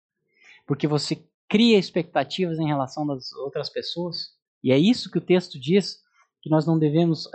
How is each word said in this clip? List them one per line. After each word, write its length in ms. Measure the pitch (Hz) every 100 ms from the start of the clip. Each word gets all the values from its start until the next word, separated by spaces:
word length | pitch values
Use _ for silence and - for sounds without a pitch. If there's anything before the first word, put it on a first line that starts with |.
| _ _ _ _ - - -
Porque 220 | 147 151
você 400 | 147 - 156 _ _ -
cria 300 | 214 233 208
expectativas 800 | - 185 160 151 139 - 180 160
em 80 | 156
relação 400 | 143 127 - 147
das 280 | 135 -
outras 360 | - 135 156 139
pessoas, 600 | 127 - 170 175 165 - _ _ _
e 80 | 131
é 60 | 135
isso 340 | 185 247 -
que 60 | 175
o 80 | -
texto 340 | 180 180 151
diz: 420 | 127 196 - - _ _ _ _
que 80 | 147
nós 160 | 156 151
não 140 | 160
devemos, 480 | 151 151 170 147 -